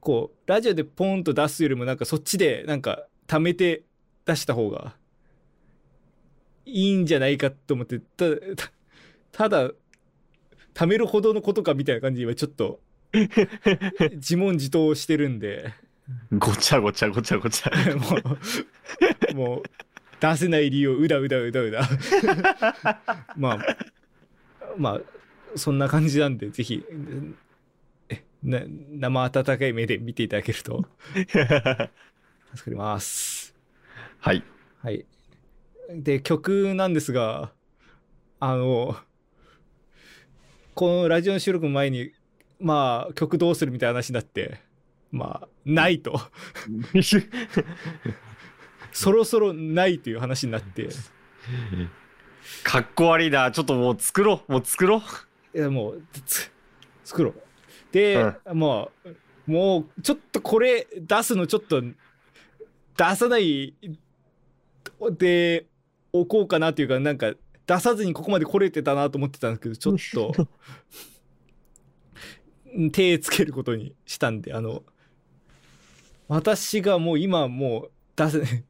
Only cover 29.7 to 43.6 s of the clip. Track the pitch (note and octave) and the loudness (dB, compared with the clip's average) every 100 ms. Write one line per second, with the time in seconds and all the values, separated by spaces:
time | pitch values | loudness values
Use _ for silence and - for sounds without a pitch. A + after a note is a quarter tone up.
29.7 | A2+ A2+ G2+ A#2 A#2+ A2+ G#2 - A2+ - | -2 -2 -2 -4 -4 -2 -2 -4 -6 -6
30.7 | A#2 G3 _ - E3 F#3 - C3 C#3+ C3 | -6 -6 _ -8 -4 0 2 4 4 2
31.7 | B2 A2+ _ _ _ _ _ _ - - | -2 -4 _ _ _ _ _ _ -16 -10
32.7 | A#2 G#2 G#2 - - - - - _ _ | -6 -4 -6 -6 -6 -6 -8 -12 _ _
33.7 | _ _ - - _ - - - _ _ | _ _ -20 -20 _ 0 0 -2 _ _
34.7 | _ A#2+ G#2 - _ _ _ _ _ _ | _ -10 -8 -10 _ _ _ _ _ _
35.7 | _ - E3+ C#3+ C#3 C3+ D#3+ D#3 G3 G3 | _ -16 -8 -2 -2 0 -2 0 0 0
36.7 | F#3 F#3+ E3 C3+ B2 A2+ F2+ D2 _ _ | 0 0 0 0 -2 -2 -4 -10 _ _
37.7 | _ _ _ _ _ _ _ C3 B2+ B2+ | _ _ _ _ _ _ _ -2 0 2
38.7 | B2 B2 G#2+ - _ _ _ _ _ _ | 0 0 -6 -12 _ _ _ _ _ _
39.7 | _ _ _ - - _ _ _ _ _ | _ _ _ -20 -20 _ _ _ _ _
40.7 | - F3+ F3 F3 E3 F3 G3 - F3+ D#3+ | 0 2 4 4 2 2 0 0 0 0
41.7 | C#3 C#3 B2+ B2 _ _ _ _ _ F3+ | 0 0 0 -6 _ _ _ _ _ 0
42.7 | D3+ C3 A#2 - - D#3 E3+ E3+ E3 | 2 2 0 -4 -4 -2 2 2 2